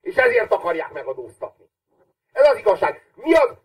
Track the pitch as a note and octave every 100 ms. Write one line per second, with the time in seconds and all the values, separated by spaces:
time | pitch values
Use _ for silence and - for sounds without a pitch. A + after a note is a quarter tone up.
0 | - A3 B3+ A#3 - G3+ F3 E3 - C#3+
1 | - C3+ A2 _ - _ _ _ _ _
2 | _ _ _ - C#5+ A#4 G#3+ - - -
3 | _ _ C#4+ D#4+ C4+ -